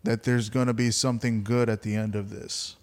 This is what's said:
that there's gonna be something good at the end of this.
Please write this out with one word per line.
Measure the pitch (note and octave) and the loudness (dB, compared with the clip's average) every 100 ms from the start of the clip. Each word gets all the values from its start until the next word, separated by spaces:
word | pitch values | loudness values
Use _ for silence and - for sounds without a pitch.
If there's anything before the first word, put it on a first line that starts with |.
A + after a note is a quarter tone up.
that | G#3+ A2+ | 0 0
there's | - B2 G#2+ | 2 2 2
gonna | C3 B2 | 0 2
be | A#2 A#2+ | 2 0
something | - C3 A#2+ B2 A2+ | 2 0 0 0 0
good | G2+ A#2+ A#2 | 2 2 2
at | G#2+ | 0
the | G#2+ G#2+ | -2 -2
end | G#2+ G#2 | -2 -4
of | G2+ | -6
this. | G#2 - - - - | -10 -10 -8 -8 -12